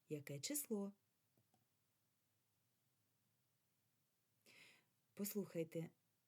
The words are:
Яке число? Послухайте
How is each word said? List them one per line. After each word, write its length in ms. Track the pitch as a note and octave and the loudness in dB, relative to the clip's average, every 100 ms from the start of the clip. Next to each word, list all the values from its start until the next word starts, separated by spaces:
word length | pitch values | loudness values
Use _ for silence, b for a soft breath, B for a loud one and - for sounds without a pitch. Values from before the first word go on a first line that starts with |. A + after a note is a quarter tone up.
| - | -6
Яке 300 | D3+ C3+ C#3+ | -4 -2 -2
число? 540 | - D4 - G#3+ G3 - _ _ _ _ _ - _ _ _ _ _ _ _ _ _ _ _ _ _ _ _ _ _ _ _ _ _ _ _ _ _ _ _ _ B B B B B _ _ | 0 0 2 0 0 -4 _ _ _ _ _ -20 _ _ _ _ _ _ _ _ _ _ _ _ _ _ _ _ _ _ _ _ _ _ _ _ _ _ _ _ B B B B B _ _
Послухайте 760 | - G3+ G#3 F3 E3+ D#3+ E3+ E3 - _ _ | -2 2 2 2 2 2 2 -2 -4 _ _